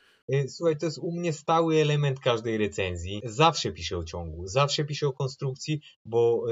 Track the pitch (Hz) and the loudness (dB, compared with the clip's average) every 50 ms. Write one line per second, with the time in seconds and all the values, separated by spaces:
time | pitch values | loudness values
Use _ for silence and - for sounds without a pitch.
0 | _ _ _ _ _ - 135 139 139 127 - - 175 165 156 151 170 160 151 123 | _ _ _ _ _ -2 0 0 0 -2 -4 0 0 2 2 2 -2 -4 -4 -4
1 | 151 170 170 170 175 170 151 - - - 160 165 165 160 160 156 151 147 147 147 | -6 -6 -4 -2 -2 -2 -4 -2 0 2 2 4 4 4 4 4 4 4 2 2
2 | 143 139 131 135 - 131 120 110 117 117 110 107 107 101 - - 95 92 90 85 | 2 0 0 2 2 2 2 2 0 -2 0 2 0 0 0 -2 -2 -2 -2 -4
3 | 82 92 98 104 - 117 104 120 156 165 151 - - 110 - - 82 - 92 87 | -6 -6 -8 -8 -8 -8 2 4 4 4 4 2 -4 -4 -6 -6 -6 -6 -4 -4
4 | 85 85 - 87 85 82 78 82 90 95 98 135 143 143 - - 147 147 147 - | -6 -6 -8 -8 -8 -8 -10 -10 -10 -2 0 2 2 2 0 -2 -2 -4 -4 -4
5 | 151 143 131 - 139 131 - - 143 135 135 - - 151 156 151 - - - _ | -2 -4 -2 -4 -6 -6 -6 -6 -8 -8 -8 -8 -6 -4 -4 -6 -6 -12 -20 _
6 | _ 110 113 117 117 117 117 113 117 117 | _ 0 2 4 4 4 4 2 0 0